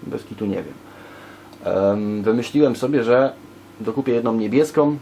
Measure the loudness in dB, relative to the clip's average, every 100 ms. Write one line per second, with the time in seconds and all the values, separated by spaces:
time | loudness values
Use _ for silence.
0 | -10 -12 -12 -8 -4 -4 -8 -16 -20 -20
1 | -20 -20 -20 -20 -20 -10 -4 0 2 0
2 | -2 -2 0 0 0 2 2 2 0 0
3 | 4 4 4 -2 -20 -20 -20 -10 -6 -4
4 | -2 0 0 0 0 2 2 2 0 0